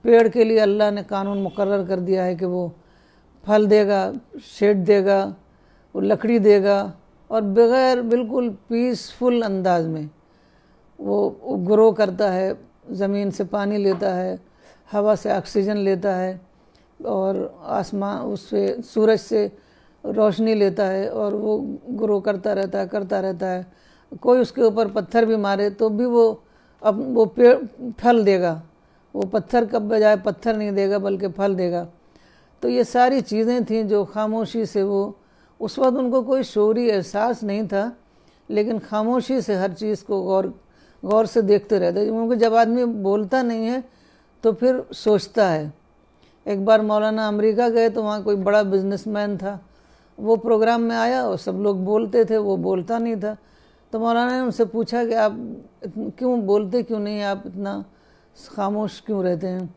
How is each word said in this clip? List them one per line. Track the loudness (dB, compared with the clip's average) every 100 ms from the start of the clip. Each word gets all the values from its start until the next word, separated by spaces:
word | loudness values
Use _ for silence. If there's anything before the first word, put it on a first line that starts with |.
पेड़ | 6 6 6
के | 4
लिए | 4 4
अल्लाह | 2 2 0
ने | 0
कानून | -6 -6 -4 -4
मुकर्रर | -4 -2 0 0 -2
कर | -4
दिया | -2 0
है | 0 -2
कि |
वो | -4 -4 -6 -10 _ _ _ _ _ _
फल | 0 2 6
देगा, | 4 4 0 -2 -8 _ -20 -20 0
शेड | 2 2
देगा, | 4 4 4 2 0 -8 _ _ _ _ _
वो | -4
लकड़ी | 0 0 2 4
देगा | 6 6 4 0 -2 -10 _ _ _
और | -4
बग़ैर | 0 4 4 4 4 2
बिल्कुल | 0 0 0 -2 -4 -6 _
peaceful | -2 0 -4 -10 -2 0 0
अंदाज | -2 -2 0 0 0
में | -6 -10 _ _ _ _ _ _ _ _ -12
वो, | -4 0 -2 -4
वो | -8 -4
ग्रो | 2 4 4
करता | 4 -2 0 -2
है, | 0 -4 -6 -14 _ -14
ज़मीन | -4 -2 -2 -4
से | -6
पानी | -6 -4 -2 0
लेता | 0 0 -2
है, | -2 -4 -8 _ _ _ _ _
हवा | -2 0
से | 0 0
ऑक्सीजन | -4 -2 -2 -2 -2
लेता | -2 0 -2
है | -2 -4 -8 _ _ _ _ _ _ -6
और | -2 -2 -2 -6 -10
आसमान, | -6 -6 -4 -6 -6 -6
उससे | -8 -10 -4 -2 -2 -4
सूरज | -6 0 2 2
से | 0 -2 -2 -6 _ _ _ _
रोशनी | -6 0 2 2 0
लेता | 2 2 2
है | -2 -2 -4
और | -4 -4
वो | -4 -2 -4 -4 -10 -10
ग्रो | -4 0 0
करता | 0 -4 -2
रहता | -2 -2 -4
है, | -4
करता | -6 -4 -4
रहता | -4 -4 -4
है। | -6 -8 _ _ _ _ -4
कोई | 2 4
उसके | 2 2
ऊपर | 2 2 -2
पत्थर | -2 0 2
भी | 2 0
मारे | 0 0 -2
तो | 0 -2
भी | 0
वो | 2 4 4 2 _ _ _ _
अब | -2 0 -2
वो | 2 2
पेड़ | 6 6 6 0 -12 -12 0
फल | 4 4
देगा, | 4 2 0 -4 -12 _ _ _ _
वो | -6
पत्थर | -2 -2 0 0
का | 0 -2
बजाय | 0 2 4 4
पत्थर | 0 -4 -4 -2
नहीं | -2
देगा | -2 0 0
बल्कि | -2 -4 -4
फल | -2 -2
देगा। | 0 -2 -2 -6 _ _ _ _ _ _ _
तो | -2
ये | 0
सारी | 0 4 4 2
चीज़ें | -2 -2 0 -2
थीं | -2 -2 0
जो | -2
खामोशी | -2 -4 -4 -2 -4 -4 -4
से | -2
वो, | 0 -2 -4 -8 _ _ _ _
उस | -8 0
वक्त | 0 2
उनको | 0 0
कोई | 0 -2
शऊरी | 0 0 2 2 0
एहसास | 0 -2 -2 -2 -2
नहीं | -4 -4 -2
था, | -2 -4 -8 _ _ _ _ -4
लेकिन | -2 -2 -4
खामोशी | -4 -2 0 0 0 -2
से | 0 -2
हर | -2
चीज़ | -4 -6 -6
को | -4 -4
गौर, | 0 0 -2 -8 _ _ _ _
गौर | 0 2 2
से | 0
देखते | 4 2 2 0
रहते, | 2 0
क्योंकि | -2 -2 -2 2
जब | 4
आदमी | 4 4 2
बोलता | -2 -2 0 0 0 0
नहीं | 0 -4 -4
है | -6 -8 _ _ _ _ _
तो | -2
फिर | 2 2 0 -4
सोचता | -4 2 2 0 0 2
है। | 2 -4 -12 _ _ _ _ _ _ -6
एक | -2
बार | 4 4
मौलाना | 4 0 0 -2 -2
अमेरिका | 0 2 2 2
गए | 2 2
तो | 0
वहाँ | -4 -4
कोई | -2 0
बड़ा | 2 2
businessman | 2 0 -2 -4 -6 -4 -4 -6
था, | -8 -10 -18 _ _ _ _ -8
वो | 0 0
program | 2 2 4 2
में | 0 0
आया | 0 0
और | -2 -4
सब | -6
लोग | -2 -2 -2
बोलते | 0 0 2 2
थे, | 2 2
वो | 0 -2
बोलता | 0 -2 -2 -4
नहीं | -4 -4
था। | -6 -10 _ _ _ _ _
तो | -4
मौलाना | 0 0 0
ने | -2
उनसे | -4 0
पूछा | -2 0 -2 -2
कि | -2
आप | 0 0 -2 -12 -14 -18 _
इतन-, | -14 -10 -10 -4
क्यों | -2 0 2
बोलते | 0 2 -2
क्यों | -2 -4
नहीं, | -4 -4
आप | -4 -4 -8
इतना | -8 -8 -8 -12 _ _ _ _ _ -16
खामोश | -6 -4 -2 -6 -8
क्यों | -6 -2
रहते | -2 -2 -4
हैं? | -6 -10